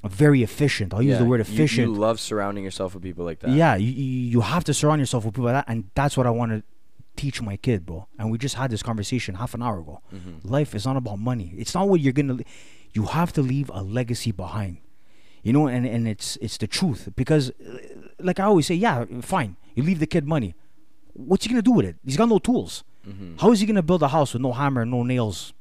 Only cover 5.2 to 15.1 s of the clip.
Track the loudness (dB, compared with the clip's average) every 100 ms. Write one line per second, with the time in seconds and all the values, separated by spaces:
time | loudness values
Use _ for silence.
5.2 | -2 -2 0 0 0 -4 -4 0 0 2
6.2 | 2 2 0 -2 -6 -18 -20 -18 -16 -6
7.2 | -6 -4 -6 -4 0 0 -2 -12 -12 -6
8.2 | -4 -2 -4 -2 -2 -2 -4 -4 -2 -2
9.2 | -4 -6 -6 -4 -4 -4 -8 -14 -14 -14
10.2 | -14 -12 -2 0 0 -2 -2 -2 -2 -4
11.2 | -2 -2 -4 -8 -6 0 4 4 4 2
12.2 | 0 -2 -6 -14 -18 -18 -6 -2 0 2
13.2 | 2 2 2 0 -2 -6 -4 -4 -2 -2
14.2 | -2 -4 -6 -4 -6 -8 -16 -18 -20